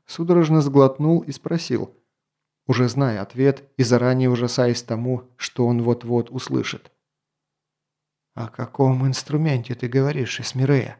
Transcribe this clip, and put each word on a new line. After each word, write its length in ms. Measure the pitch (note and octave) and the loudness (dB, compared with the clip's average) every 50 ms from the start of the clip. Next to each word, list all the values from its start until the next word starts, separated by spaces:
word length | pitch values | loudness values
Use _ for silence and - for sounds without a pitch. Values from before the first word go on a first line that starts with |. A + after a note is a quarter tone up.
| _ | _
судорожно 560 | - - - E3+ E3+ F3 F3 D#3+ D3+ D#3+ D#3+ | -16 -8 -6 0 2 4 4 4 4 4 2
сглотнул 600 | C#3+ C#3+ C3+ C#3 C3+ C3 C3+ - D3 D#3 E3+ E3 | 2 4 6 6 6 6 4 0 0 2 2 2
и 100 | - D3 | 0 -4
спросил, 640 | C3+ - - - E3 E3 - - B2 A2 F#2+ - _ _ _ _ _ _ _ _ _ _ _ _ _ _ - | -12 -10 -6 -4 -4 -4 -4 -2 -4 -4 -4 -6 _ _ _ _ _ _ _ _ _ _ _ _ _ _ -2
уже 240 | - B2+ B2 B2+ A#2+ | -2 2 2 2 0
зная 320 | A2 C#3 C#3 B2+ A2 G2 | 0 0 -2 0 -2 -4
ответ 500 | G2 - - B2 C3 C#3 C3+ - - _ - | -8 -8 -2 2 2 2 2 0 -6 _ -2
и 60 | - B2+ | -2 2
заранее 460 | A2 B2 A#2 B2 B2+ B2+ C3 C3 B2+ | 2 4 2 4 2 2 2 2 2
ужасаясь 540 | B2 A#2 B2 A#2 - - B2 A#2+ A#2+ - - | 2 0 -2 -2 0 0 0 0 0 -2 -4
тому, 460 | - A2+ A2+ A#2+ B2+ B2+ A#2+ - _ _ | -8 -6 -6 -4 -4 -4 -6 -8 _ _
что 280 | - - - - - B2 | -14 -14 -10 -4 -2 0
он 180 | A#2+ A#2+ A#2 A#2 | 0 0 0 0
вот-вот 460 | A#2+ A#2+ A#2+ - A#2 A#2+ A#2+ A#2 - | 0 0 -2 -2 -4 -2 -2 -2 -4
услышит. 640 | C3 B2+ - - C3+ B2+ - - - - _ - _ _ _ _ _ _ _ _ _ _ _ _ _ _ _ _ _ _ _ _ _ _ _ _ _ _ _ _ - | -8 -12 -8 -4 -4 -4 -4 -4 -8 -12 _ -20 _ _ _ _ _ _ _ _ _ _ _ _ _ _ _ _ _ _ _ _ _ _ _ _ _ _ _ _ -14
"О 140 | - A#2 | -12 -12
каком 580 | G#2+ - - B2 - - - C3+ C3 C3 B2+ C3 | -12 -10 -12 -12 -8 -2 0 2 2 2 2 0
инструменте 680 | C3+ C3 - - - D3+ D3 D#3+ D#3+ C#3 B2 A#2 - A#2+ | -2 -2 -4 -6 -4 -4 -2 0 0 -2 -2 -4 -6 -8
ты 120 | - B2+ | -8 -6
говоришь, 520 | A#2 A#2+ C3+ C3+ C#3+ D3+ D3 B2 - - - | -2 0 0 0 0 -2 -4 -6 -6 -8 -10
Эсмирея?" 580 | A#2 - - B2+ C3+ C#3+ C#3+ C3 - - - | -10 -8 -4 -2 0 2 2 0 0 -4 -12